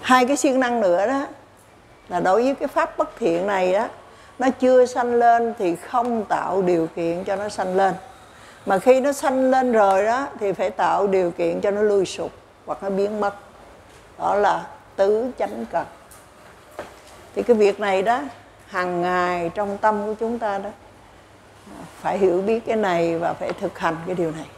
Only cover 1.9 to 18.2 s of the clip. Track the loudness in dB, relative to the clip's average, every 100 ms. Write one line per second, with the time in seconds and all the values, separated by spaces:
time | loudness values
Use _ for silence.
1.9 | -20 -8 -2 2 2 2 -2 -4 -2 -2
2.9 | -2 -6 -2 0 0 0 0 2 0 -2
3.9 | -8 -20 -20 -20 -2 -2 2 4 6 4
4.9 | 2 0 4 6 6 2 -2 -2 -2 -2
5.9 | -2 0 -2 -2 -4 -2 0 2 2 0
6.9 | -4 -4 -4 -4 -6 -6 -6 -2 2 0
7.9 | 0 -12 -20 -20 -20 -20 -14 -2 0 4
8.9 | 4 4 0 0 2 2 2 2 4 4
9.9 | 4 2 0 -4 -6 -4 -2 -4 0 0
10.9 | 2 2 2 0 -2 -2 0 -2 0 2
11.9 | 2 0 -4 -10 -12 -20 -20 -10 -8 -4
12.9 | -2 -2 -2 -4 -4 -20 -20 -20 -20 -20
13.9 | -20 -20 -6 -2 2 2 0 -4 -18 -18
14.9 | 0 2 2 0 -4 -6 -6 -6 -6 -6
15.9 | -14 -20 -20 -20 -20 -20 -20 -20 -16 -16
16.9 | -18 -20 -20 -12 -6 2 4 4 2 0
17.9 | 0 2 0